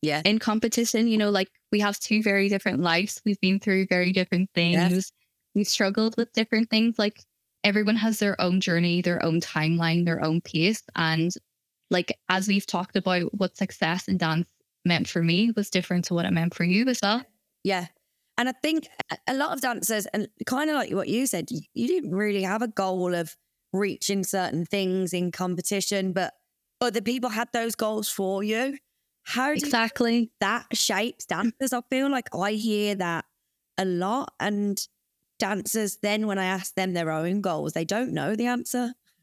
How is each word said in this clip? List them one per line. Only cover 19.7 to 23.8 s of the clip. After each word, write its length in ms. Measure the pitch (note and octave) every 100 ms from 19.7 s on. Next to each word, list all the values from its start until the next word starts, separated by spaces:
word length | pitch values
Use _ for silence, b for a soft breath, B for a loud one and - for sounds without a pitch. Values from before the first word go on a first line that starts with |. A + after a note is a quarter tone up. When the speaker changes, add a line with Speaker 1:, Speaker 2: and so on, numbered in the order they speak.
| A3+ - G#3+ G3
Speaker 1:
and 200 | G#3+ G3+ - -
kinda 240 | D#3 B3
like 160 | D4 -
what 140 | G3 -
you 180 | G#3+ C4
said, 220 | F#3 D#3+
y-, 80 | D#3 -
you 120 | - A#3+
didn't 280 | F4+ B3
really 280 | F3+ G#3+ G3+
have 200 | F#3+ G#3+
a 40 | A#3
goal 460 | - F#3+ F#3 F3+
of 220 | F3 D#3+ - _ _ _
reaching 520 | F#3